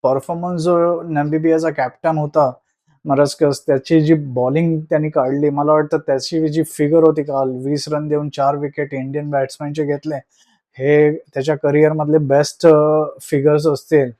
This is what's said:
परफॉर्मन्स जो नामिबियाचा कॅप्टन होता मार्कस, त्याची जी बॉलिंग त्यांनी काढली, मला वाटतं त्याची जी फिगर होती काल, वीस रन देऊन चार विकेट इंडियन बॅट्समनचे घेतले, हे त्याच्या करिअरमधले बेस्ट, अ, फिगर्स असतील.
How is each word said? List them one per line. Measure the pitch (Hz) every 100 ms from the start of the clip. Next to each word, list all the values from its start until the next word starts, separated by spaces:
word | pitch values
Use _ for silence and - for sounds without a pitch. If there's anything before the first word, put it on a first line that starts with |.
परफॉर्मन्स | 131 135 - 170 175 175
जो | 165 175 170 170
नामिबियाचा | 170 151 147 156 160 160 160
कॅप्टन | 151 127 _ 165 160
होता | 147 156 139 120 _ _ _ _ 151
मार्कस, | 135 143 - 151 139 -
त्याची | 135 - 165
जी | 151
बॉलिंग | 160 143 123 123 147 170 160 156
त्यांनी | 156 151
काढली, | 151 131 139 147
मला | 143 147
वाटतं | 151 151 156
त्याची | 151 135 - 160 160
जी | 151
फिगर | 156 - 147 165
होती | 160 156
काल, | 143 135 135 127 135
वीस | 147 147
रन | 151 151
देऊन | 147 147
चार | 143 139 143
विकेट | 143 143 143
इंडियन | 135 131 147 147
बॅट्समनचे | 143 135 - 147 147 147
घेतले, | 143 311 - _ _ _ _ _ -
हे | 135 151 151 156
त्याच्या | - - 139 151
करिअरमधले | 147 147 151 156 151 156
बेस्ट, | 143 139 147 - 170
अ, | 151 151 156 151 -
फिगर्स | - 147 143 151 156
असतील. | 143 - 156 127 117